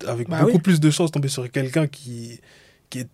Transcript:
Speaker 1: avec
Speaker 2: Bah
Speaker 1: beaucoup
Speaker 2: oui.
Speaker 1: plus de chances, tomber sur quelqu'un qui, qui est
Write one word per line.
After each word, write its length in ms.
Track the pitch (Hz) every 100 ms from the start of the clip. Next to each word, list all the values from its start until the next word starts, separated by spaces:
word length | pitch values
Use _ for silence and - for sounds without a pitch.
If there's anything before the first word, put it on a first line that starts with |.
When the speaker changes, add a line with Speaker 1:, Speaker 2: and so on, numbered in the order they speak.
| -
Speaker 1:
avec 220 | 117 120
Speaker 2:
Bah 100 | 165
Speaker 1:
beaucoup 140 | 185
Speaker 2:
oui. 60 | 202
Speaker 1:
plus 200 | 190 165
de 100 | 151
chances, 220 | 151 165
tomber 160 | 156 139
sur 240 | 135 123
quelqu'un 360 | 139 131 160 147
qui, 520 | - 123 117 117 - _ _ _ _ -
qui 100 | 127
est 80 | 127